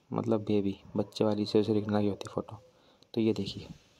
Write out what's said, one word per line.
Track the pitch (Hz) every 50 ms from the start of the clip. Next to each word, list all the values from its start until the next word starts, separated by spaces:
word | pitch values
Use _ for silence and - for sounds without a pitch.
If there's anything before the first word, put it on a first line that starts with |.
| _ _
मतलब | 120 110 107 117 113 107 104
baby, | 107 104 104 98 98 95 - - - -
बच्चे | 113 104 - - - 113
वाली | 107 104 104 104
जो | - - 110 101
Sri | 110 107 104
Krishna | 104 104 104 104
की | 104
होती | 101 95 - - -
है | -
photo, | - - - 110 - - - _ _ _ _ - _ - _ -
तो | 117
ये | 110 110 101
देखिए | 101 98 - - - - - - - _ _ _ _